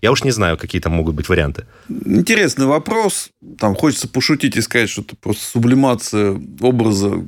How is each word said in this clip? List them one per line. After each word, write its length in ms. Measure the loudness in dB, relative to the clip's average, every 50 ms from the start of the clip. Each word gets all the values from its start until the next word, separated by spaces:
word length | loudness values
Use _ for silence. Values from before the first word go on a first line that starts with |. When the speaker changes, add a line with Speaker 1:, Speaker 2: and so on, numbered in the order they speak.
Speaker 1:
я 100 | 2 2
уж 120 | 2 2 0
не 80 | -2
знаю, 260 | 0 0 0 0 0
какие 240 | -2 -6 -6 -6 -4
там 120 | -2 0 0
могут 220 | 0 0 -2 -2
быть 140 | -4 -2 0
варианты. 360 | 0 0 0 -2 -4 -8 -12 -16 _ -20 -14 -12 -10 -6 -2
Speaker 2:
Интересный 600 | 2 2 2 4 2 2 2 2 0 0 0 0
вопрос. 640 | 2 2 0 0 -2 0 0 0 0 -2 -4 -10 -12 _ _ -20 -16 -8 -2
Там 160 | 0 0 0
хочется 320 | 2 2 0 0 0 -4
пошутить 500 | -4 -2 0 0 0 0 0 0 -2 0
и 40 | -2
сказать, 280 | -2 0 0 0 0 0
что 120 | -2 -8
это 140 | -10 -12 -14
просто 300 | -10 -6 -6 -6 -6 -6
сублимация 920 | -4 0 2 4 4 4 4 4 4 2 0 -2 -2 0 0 0 0 0 -4 -8 -12 -6 0
образа, 640 | 0 2 2 2 2 2 2 2 0 0 -2 -2 -4